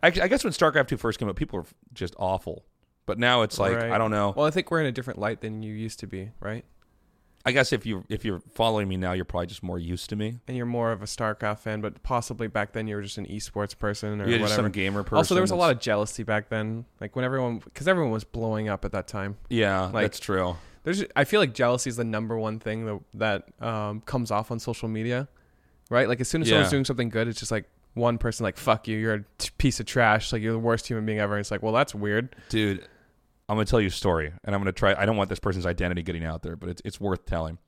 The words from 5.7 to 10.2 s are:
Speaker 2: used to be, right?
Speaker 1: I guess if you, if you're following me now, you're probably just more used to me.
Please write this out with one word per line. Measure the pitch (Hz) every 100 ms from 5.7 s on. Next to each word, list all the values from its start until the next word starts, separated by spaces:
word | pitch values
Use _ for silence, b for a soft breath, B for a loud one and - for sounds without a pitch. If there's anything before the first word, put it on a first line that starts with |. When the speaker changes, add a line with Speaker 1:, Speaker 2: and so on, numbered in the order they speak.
Speaker 2:
used | 107 110 -
to | 101
be, | 95 95 -
right? | 101 113 - _ _ _ _ _ _ _ -
Speaker 1:
I |
guess | 127 127
if | 120 107
you, | 98 -
if | 107
you're | 110 90 -
following | - 113 107 98
me | 92
now, | 92
you're | 92 90
probably | 90 87
just | 82
more | 90 90
used | 85 90 -
to |
me. | 104